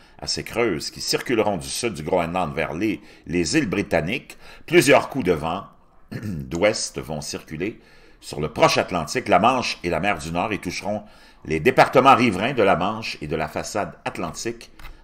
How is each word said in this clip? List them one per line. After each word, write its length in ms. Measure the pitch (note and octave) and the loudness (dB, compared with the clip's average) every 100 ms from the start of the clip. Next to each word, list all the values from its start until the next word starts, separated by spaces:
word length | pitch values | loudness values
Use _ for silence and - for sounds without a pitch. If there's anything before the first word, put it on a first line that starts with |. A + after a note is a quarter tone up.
| - - | -20 -16
assez 240 | D2 - | -8 -8
creuses 480 | - A2 A#2+ D#2 - | -6 -2 0 0 -6
qui 100 | - | -10
circuleront 560 | - - - A2+ G#2 F#2+ | -4 -4 -2 0 2 0
du 120 | C#2 | -6
sud 260 | - A#2+ | -6 -4
du 80 | D2+ | -4
Groenland 500 | D#2 F2+ E2+ F2+ E2 | 0 0 0 -2 -4
vers 220 | C#2 D2+ | -4 -4
les, 260 | D#2 A2 F#2 - - - | -2 -2 -4 -8 -20 -4
les 280 | E2+ E2 C#3 | -2 0 0
îles 140 | A#2 | 0
britanniques. 680 | G2 G2+ E2+ D#2 C3 - - - - - | -2 0 0 0 -6 -8 -20 -20 -20 2
Plusieurs 420 | E3 C3 B2 - | 4 8 6 4
coups 180 | C3+ F2+ | -4 0
de 60 | |
vent 340 | E2 D#2+ F#2 - _ _ | 0 0 -4 -8 _ _
<clears throat> 220 | _ - | _ -14
d'ouest 880 | - G#2+ E2 C2 E2+ G#2 A2+ - - | -10 -8 -8 -6 2 2 2 -6 -8
vont 220 | C#2 D2+ | -8 -8
circuler 600 | D2 F#2 - D#2 G2 A#2 - - - - | -8 -12 -10 -6 -6 -6 -20 -20 -20 -20
sur 200 | - - | -14 -6
le 80 | D2+ | -6
proche 300 | - D#3 C3 | 2 2 2
Atlantique, 500 | - F2+ D2+ C3 - | 0 -2 -2 -4 2
la 100 | F2+ | 4
Manche 400 | A2+ C4 - - | 4 2 -2 -6
et 60 | F2+ | -4
la 100 | D#2+ | -2
mer 180 | G2+ E2+ | 0 -2
du 140 | D#2 | -4
Nord 180 | E2+ G#2+ | -4 -2
et 80 | G2 | -4
toucheront 460 | F2+ - F#2+ G#2+ - - - - | -6 -8 -6 -8 -8 -20 -20 -18
les 160 | - D#2 | -4 0
départements 560 | F#2 - C3 C3+ C3+ A2+ | 2 6 6 8 8 8
riverains 380 | B2 F2+ A#2 | 6 2 -2
de 100 | B2+ | 2
la 100 | G2 | 4
Manche 420 | E2 F#2 A2 A2+ - | 4 2 -4 -8 -10
et 80 | D2+ | -6
de 80 | D#2 | -4
la 100 | D#2 | -4
façade 460 | F#2+ D#2+ G#2+ F2 - | -6 -6 -4 -6 -6
atlantique 680 | - - F2 D#2 A2+ A#2 - - - - | -10 -8 -8 -6 -8 -8 -14 -20 -20 -20